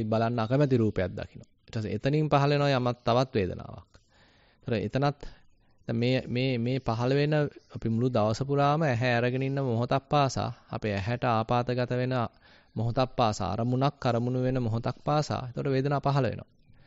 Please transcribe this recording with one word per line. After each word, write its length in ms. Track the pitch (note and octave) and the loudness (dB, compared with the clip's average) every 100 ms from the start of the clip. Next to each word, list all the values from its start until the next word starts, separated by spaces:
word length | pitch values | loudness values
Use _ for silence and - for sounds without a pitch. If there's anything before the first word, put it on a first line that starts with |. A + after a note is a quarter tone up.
බලන්න 380 | A2 A2 A2+ A#2+ | 0 0 0 0
අකමැති 380 | G#2+ C3+ C#3+ B2 | 0 2 4 4
රූපයක් 340 | A2 F#2+ F2+ | 2 0 -2
දකිනවා. 380 | - - - - _ | -4 -10 -14 -20 _
ඊට 160 | - A2 | -10 -6
පස්සේ 180 | G#2 | -4
එතනින් 360 | G#2 C#3 D3+ D3+ | -2 0 2 4
පහළ 220 | C#3+ C#3+ | 4 4
වෙනවා 200 | C#3+ C#3+ | 2 2
යමක් 260 | C3 B2 A#2+ | 2 0 -2
තවත් 340 | - A#2+ C3 | 2 2 2
වේදනාවක්. 580 | G#2+ F2+ E2+ - - - - _ _ _ _ _ _ - | 0 -2 -4 -12 -16 -20 -20 _ _ _ _ _ _ -4
ඒතර 60 | A2 | -2
එතනත් 440 | G#2+ C3 C#3+ - - - - _ _ _ | 0 0 0 -2 -8 -14 -20 _ _ _
දැන් 160 | - A#2 | -4 0
මේ, 200 | B2 C3 - | 2 2 0
මේ, 260 | A#2+ C3+ B2 | -2 0 0
මේ 220 | A#2+ C3 | -2 -2
පහළ 340 | - A2+ B2+ | -2 0 2
වෙන 200 | C#3 D3 D3+ D3 - - | 2 2 2 0 -6 -16
අපි 200 | A#2+ A#2 | -6 -2
මුළු 180 | A2+ B2+ | 0 2
දවස 320 | B2 G#2+ A2 | 2 2 0
පුරාම 380 | C3+ C#3+ C#3+ D3+ | 0 2 2 2
ඇහැ 320 | D#3 A2+ B2+ | 0 0 2
අරගෙන 300 | A#2 B2 B2+ | 2 0 0
ඉන්න 180 | C3+ C#3 | -2 -2
මොහොතක් 440 | C3+ A2+ B2 C#3 - | 0 0 0 -2 0
පාසා 440 | D3 C3+ - A2 - - | 2 2 0 -4 -6 -10
අපේ 260 | A2+ A2 | -6 -4
ඇහැට 300 | G2 F#2+ B2 B2+ | -2 -2 -2 0
ආපාතගත 640 | A2 A2 B2 B2 B2 B2 | 0 2 0 0 -2 -2
වෙන 240 | B2 B2+ C3 A2+ - - - _ - | -2 -2 -2 -4 -8 -20 -20 _ -4
මොහොතක් 360 | A#2 A#2 C3 | -2 0 0
පාසා 380 | - A2 G#2 F2+ | 2 0 0 -4
අරමුණක් 520 | G#2 A#2+ B2+ C#3+ - | -2 0 2 0 0
අරමුණු 380 | B2+ A#2 B2 B2+ | 0 0 0 0
වෙන 160 | B2+ B2+ | 0 0
මොහොතක් 380 | A#2 A2+ A#2+ - | 0 -2 -4 -4
පාසා. 420 | - D3+ D3 G#2 | 0 0 0 -4
ඒතර 240 | B2 C#3 C#3 | -6 -6 -2
වේදනාව 340 | C3 C#3 C#3 | 0 0 0
පහළ 220 | C#3+ C#3 A#2 | 0 0 0
වෙනවා. 240 | - - _ _ - | -4 -12 _ _ -20